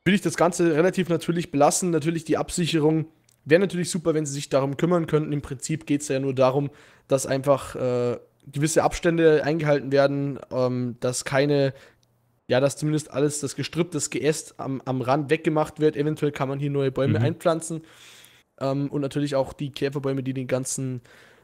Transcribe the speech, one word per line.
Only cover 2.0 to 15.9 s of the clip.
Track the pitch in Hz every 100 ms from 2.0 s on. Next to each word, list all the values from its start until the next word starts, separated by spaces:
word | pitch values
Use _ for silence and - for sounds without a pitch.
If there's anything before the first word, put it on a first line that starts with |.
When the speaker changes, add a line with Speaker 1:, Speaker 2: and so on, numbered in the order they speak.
| 147 165 -
Speaker 1:
die | -
Absicherung | 147 - 165 160 151 160 156 _ _ _ -
wäre | 160
natürlich | 196 175 175
super, | 185 160
wenn | 156 151
sie |
sich | 139 -
darum | 139 135 139
kümmern | 165 175 160
könnten. | 156 151
Im | 147
Prinzip | - 135 - 156 -
geht's | 143 -
ja | 135
nur | 139 127
darum, | 131 135 143 - - _ _
dass | 135 -
einfach, | 135 135 135 - 143
äh, | 127 123 120 117 - _ -
gewisse | 139 151 156
Abstände | 147 - 175 165 160 151
eingehalten | 143 165 151 147 131
werden, | 139 139 143 139 131 -
ähm, | 127 127 123 123 117
dass | 127 123 -
keine, | 135 147 143 135 - - _ _ _ _ _ _
ja, | 123
dass | 139 -
zumindest | 151 151 147
alles, | - 147 147
das | 135 -
Gestrüpp, | 135 151 170
das | 151 -
Geäst | 123 135 156 - -
am, | - 135 -
am | 131
Rand | 120 143 135
weggemacht | 156 165 156 151 -
wird. | 156